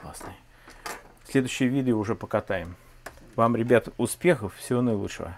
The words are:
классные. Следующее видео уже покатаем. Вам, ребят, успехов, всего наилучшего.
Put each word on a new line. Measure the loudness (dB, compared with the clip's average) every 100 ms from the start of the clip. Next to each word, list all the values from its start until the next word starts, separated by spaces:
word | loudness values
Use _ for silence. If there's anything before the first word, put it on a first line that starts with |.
классные. | -16 -14 -16 -16 -20 -20 -20 -16 -14 -14 -18 -20 -2
Следующее | 0 0 0 0
видео | 2 2 2
уже | 0
покатаем. | -4 -2 -2 -2 -4 -6 -12 -20 -20 -20 -20 -6 2
Вам, | 2
ребят, | 2 4 4 4 -2
успехов, | -2 2 2 2 -2 -8
всего | -2 0
наилучшего. | 2 0 -2 -8 -10